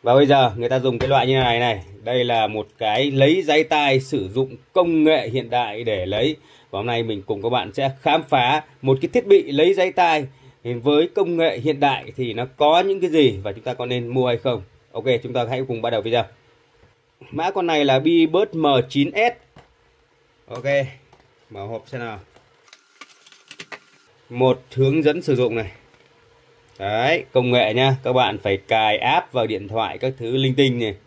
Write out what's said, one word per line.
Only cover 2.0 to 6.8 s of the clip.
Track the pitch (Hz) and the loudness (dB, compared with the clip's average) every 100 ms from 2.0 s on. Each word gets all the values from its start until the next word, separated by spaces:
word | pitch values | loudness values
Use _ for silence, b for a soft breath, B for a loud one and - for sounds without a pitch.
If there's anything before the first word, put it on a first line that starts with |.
Đây | 107 127 | -4 -2
là | 123 117 107 | 0 0 0
một | 107 104 _ | -4 -10 _
cái | 110 110 143 | -2 0 0
lấy | 135 139 180 | 2 2 2
giấy | 151 151 | 2 0
tai | 156 151 143 135 | 2 0 2 0
sử | 131 143 95 | -2 -6 -4
dụng | 113 135 127 _ | -4 -6 -8 _
công | 185 170 160 | 0 2 4
nghệ | 156 151 113 | 4 2 0
hiện | 127 117 | -6 -2
đại | 120 113 107 | -2 -2 -4
để | 117 101 92 | -4 -4 -2
lấy. | 104 139 151 b b b | -2 -2 -4 b b b
Và | |
hôm | 98 | -8